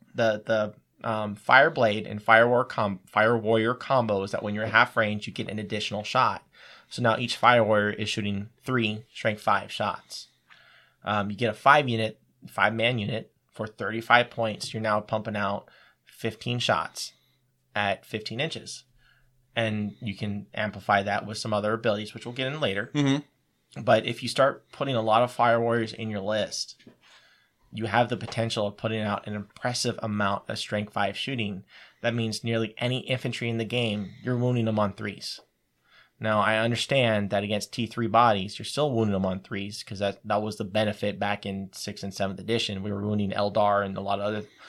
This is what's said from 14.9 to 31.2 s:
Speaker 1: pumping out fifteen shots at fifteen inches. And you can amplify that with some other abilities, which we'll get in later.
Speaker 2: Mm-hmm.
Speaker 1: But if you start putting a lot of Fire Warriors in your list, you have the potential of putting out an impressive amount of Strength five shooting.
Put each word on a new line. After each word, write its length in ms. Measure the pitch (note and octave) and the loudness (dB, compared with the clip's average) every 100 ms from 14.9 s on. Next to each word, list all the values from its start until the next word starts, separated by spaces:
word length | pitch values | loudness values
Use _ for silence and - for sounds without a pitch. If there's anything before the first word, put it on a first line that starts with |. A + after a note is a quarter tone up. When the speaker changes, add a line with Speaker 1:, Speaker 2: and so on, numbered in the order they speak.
| G#2+ | 0
Speaker 1:
pumping 360 | G#2+ A2 G#2+ G#2 | 0 -4 -4 -2
out 320 | G2+ G2+ - - _ _ _ | -2 -4 -8 -20 _ _ _
fifteen 520 | - A2+ - B2 A#2+ | -8 -8 -6 -6 -2
shots 540 | - F2+ - - - - _ _ _ _ _ G#2 | 0 0 -2 -8 -12 -14 _ _ _ _ _ -2
at 300 | G2+ G2 - | -2 -2 -6
fifteen 340 | A2 - A2+ | -10 -6 -6
inches. 420 | D#3 - - - - _ _ _ _ _ _ - | -6 -8 -14 -16 -20 _ _ _ _ _ _ -4
And 380 | A2 G#2+ G#2 - | -2 -2 -6 -8
you 140 | A2+ G2 | -10 -6
can 320 | G#2 G2+ - | -6 -8 -8
amplify 500 | - G#2 G2 - G2+ | -4 -4 -4 2 2
that 220 | G2 G#2 G#2 | 2 -2 -4
with 120 | G#2+ | -8
some 160 | - | -4
other 180 | G#2 G#2 | 0 0
abilities, 400 | A2 A#2 G#2 G#2+ | 0 0 0 -4
which 120 | A2+ A#2+ | -12 -10
we'll 100 | B2 | -6
get 160 | C3 | -6
in 80 | D3+ | -2
later. 320 | C3 G2 - | -2 -2 -2
Speaker 2:
Mm-hmm. 880 | D3 C#3 C#3 - _ _ _ _ - | 0 2 0 -4 _ _ _ _ -4
Speaker 1:
But 220 | A#2+ A2 A#2+ | 4 4 4
if 160 | A#2 | -4
you 60 | A#2+ | -2
start 400 | - C3+ - _ | 2 2 2 _
putting 240 | - C#3 B2 | -6 -2 0
a 60 | |
lot 220 | A2 A2 | 4 4
of 80 | A#2+ | 4
Fire 280 | - A#2+ A#2 | 2 4 4
Warriors 320 | A#2 A#2 A2 | 2 0 -2
in 160 | - A2 | -6 -8
your 100 | G#2 | -6
list, 540 | F#2+ G#2+ F#2+ - - - - - _ - _ _ _ _ _ | -2 -2 -2 -6 -10 -14 -20 -20 _ -20 _ _ _ _ _
you 140 | A2 G#2+ | -8 0
have 240 | A2 A#2+ | 2 2
the 80 | A2 | -2
potential 500 | A2 - A2+ A2+ G2+ | -4 -4 -2 -2 -2
of 100 | - | -4
putting 240 | A2+ A2 | -4 -4
out 260 | G#2+ G2+ - | -2 -4 -6
an 60 | G#2 | -8
impressive 640 | G#2 - B2 B2 B2 A2 | -10 -8 -6 -2 -4 -4
amount 400 | A2+ G#2 G2+ G2+ - | -4 0 0 -2 -4
of 80 | G#2 | -8
Strength 360 | - G#2 G#2 | -4 -4 -4
five 240 | - G2+ | -2 -2
shooting. 460 | G2+ | -4